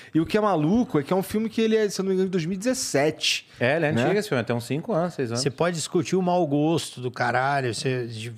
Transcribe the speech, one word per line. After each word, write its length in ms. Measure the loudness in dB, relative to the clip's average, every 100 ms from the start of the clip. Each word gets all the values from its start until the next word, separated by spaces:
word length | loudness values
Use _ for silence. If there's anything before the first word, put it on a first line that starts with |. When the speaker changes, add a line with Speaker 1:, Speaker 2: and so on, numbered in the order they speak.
| -2
Speaker 1:
E 80 | -2
o 60 | 2
que 100 | 2
é 40 |
maluco 580 | 2 2 4 2 2 0
é 60 |
que 80 | 0
é 40 | 0
um 60 |
filme 260 | 0 -2 -2
que 120 | 0
ele 160 | 2 2
é, 120 | 2
se 120 | -2
eu 20 |
não 60 | -2
me 60 |
engano, 140 | 0 0
de 40 |
dois 120 | 0
mil 100 | -2
e 40 | -2
dezessete. 880 | -2 -2 0 0 0 0 -2 -2 -6 -2
Speaker 2:
É, 160 | 0 2
ele 100 | 2
é 60 |
Speaker 1:
né? 100 | 2
Speaker 2:
antigo 160 | 2 0
esse 100 | 0
filme, 140 | -2
tem 140 | 0 -4
uns 80 |
cinco 280 | -2 -6 -2
anos, 220 | -2 -2
seis 160 | -4 -4
anos. 100 | -2
Speaker 3:
Você 80 | -2
pode 280 | 0 0 0
discutir 400 | -2 -2 2 0
o 40 |
mau 240 | 2 2 2
gosto 520 | 2 2 0 -2 -8
do 120 | -8
caralho, 600 | -2 0 2 2 0 -2
você, 360 | -2 -2 -2 -6
de, 260 | -8 -12